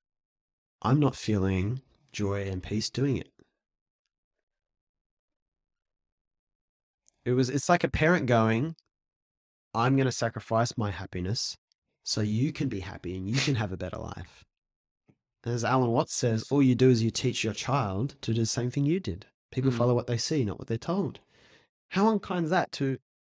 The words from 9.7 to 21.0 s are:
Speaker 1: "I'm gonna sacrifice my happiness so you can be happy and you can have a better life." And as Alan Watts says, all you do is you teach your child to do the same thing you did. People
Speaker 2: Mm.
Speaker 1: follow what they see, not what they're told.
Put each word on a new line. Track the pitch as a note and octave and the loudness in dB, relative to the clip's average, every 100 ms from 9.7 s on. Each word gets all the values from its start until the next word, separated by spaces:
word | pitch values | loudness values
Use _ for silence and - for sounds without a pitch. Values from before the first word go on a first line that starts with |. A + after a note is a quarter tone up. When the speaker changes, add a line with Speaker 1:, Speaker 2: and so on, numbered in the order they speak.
Speaker 1:
"I'm | A2 A#2+ C3+ | 0 4 4
gonna | C3 | 2
sacrifice | - A#2 G#2+ - A2+ A#2+ - | 0 -4 -4 -2 0 0 -2
my | G#2 | -4
happiness | F#2 F#2+ F#2 F2+ A#2+ - - _ _ _ _ | -4 -8 -6 -4 -4 -6 -10 _ _ _ _
so | - - | -6 -2
you | G#2+ G#2+ C#3+ | 0 0 0
can | C3+ C#3+ | -2 -4
be | G2+ | -4
happy | F#2 F#2 F2 F#2 | -8 -10 -8 -6
and | F#2+ | -4
you | C3 | -2
can | C3+ B2 | 0 -2
have | G#2+ | -2
a | F#2 | -6
better | F#2 - | -8 -10
life." | E2 - F#2 - _ _ _ _ _ _ _ _ _ _ | -10 -12 -16 -20 _ _ _ _ _ _ _ _ _ _
And | A#2 | -6
as | A#2+ A2+ | -4 2
Alan | C3 B2 | 4 4
Watts | A#2 - | 2 0
says, | - B2 A2 - | 0 0 0 0
all | C#3+ | 4
you | C3+ A#2+ | 4 6
do | C3 | 6
is | A#2+ | 6
you | A2+ | 2
teach | - C3 A2+ | 0 -2 -2
your | A2 | -4
child | - - C#3 G#2+ F#2+ C3+ - | -4 -2 -2 -2 -2 -4 -6
to | - | -2
do | A2+ | 0
the | A2+ | 0
same | - B2 | 0 -2
thing | C#3+ C#3+ | -2 0
you | E3+ | 0
did. | F#3 F2 - _ _ | -4 -8 -12 _ _
People | - C3 | -2 0
Speaker 2:
Mm. | A#2+ | 2
Speaker 1:
follow | A#2+ A#2+ | 2 2
what | A#2+ | 0
they | A#2+ | -2
see, | - D#3 | -2 0
not | A2 - | -2 -4
what | - | -6
they're | A2+ | -6
told. | - F#3 | -4 -4